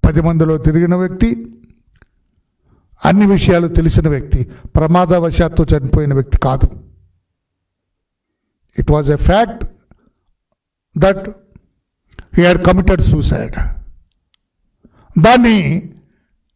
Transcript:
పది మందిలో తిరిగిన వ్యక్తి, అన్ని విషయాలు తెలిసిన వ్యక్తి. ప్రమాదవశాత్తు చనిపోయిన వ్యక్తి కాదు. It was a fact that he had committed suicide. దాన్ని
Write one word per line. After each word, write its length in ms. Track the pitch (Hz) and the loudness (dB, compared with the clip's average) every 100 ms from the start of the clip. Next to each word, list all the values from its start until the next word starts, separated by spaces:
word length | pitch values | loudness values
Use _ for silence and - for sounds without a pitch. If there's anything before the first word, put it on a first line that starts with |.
| - | 0
పది 160 | 160 | 0
మందిలో 360 | 165 165 160 156 | 0 0 -2 0
తిరిగిన 380 | 156 156 170 180 | 0 0 0 -2
వ్యక్తి, 640 | 185 185 226 - - - _ _ _ _ _ _ _ _ _ _ _ _ _ _ 151 | -4 -2 -2 -2 -10 -20 _ _ _ _ _ _ _ _ _ _ _ _ _ _ 0
అన్ని 200 | 190 202 | 2 4
విషయాలు 420 | 196 - 175 170 | 2 2 0 0
తెలిసిన 420 | 165 165 - 156 | 0 0 0 0
వ్యక్తి. 420 | 143 143 135 120 - - - | -4 -2 -4 -4 -12 -6 -2
ప్రమాదవశాత్తు 880 | 156 180 180 180 165 - 165 165 156 | 0 0 2 0 0 -2 -2 0 0
చనిపోయిన 400 | 151 131 - 147 | 0 0 -2 0
వ్యక్తి 240 | 135 131 - | -2 0 -2
కాదు. 300 | 135 131 - - - _ _ _ _ _ _ _ _ _ _ _ _ _ _ _ _ _ _ - | 0 0 -2 -4 -20 _ _ _ _ _ _ _ _ _ _ _ _ _ _ _ _ _ _ -6
It 80 | - | -2
was 160 | 147 143 | 0 0
a 120 | 147 | 0
fact 480 | - 190 233 - - _ _ _ _ _ _ _ _ _ _ _ _ - | 2 2 0 -4 -14 _ _ _ _ _ _ _ _ _ _ _ _ 0
that 300 | 185 196 202 - _ _ _ _ _ _ _ - - - | 0 0 -8 -16 _ _ _ _ _ _ _ -20 -4 0
he 160 | 175 | 2
had 100 | 180 | 2
committed 380 | 175 185 185 185 - | 2 2 2 0 2
suicide. 480 | 156 - - - - - - - - _ _ _ _ _ _ _ _ _ _ _ - | 0 0 -4 -6 -6 -6 -8 -14 -20 _ _ _ _ _ _ _ _ _ _ _ 2
దాన్ని 720 | 185 254 240 214 147 165 - - _ _ _ _ _ | 4 6 4 2 0 -4 -8 -20 _ _ _ _ _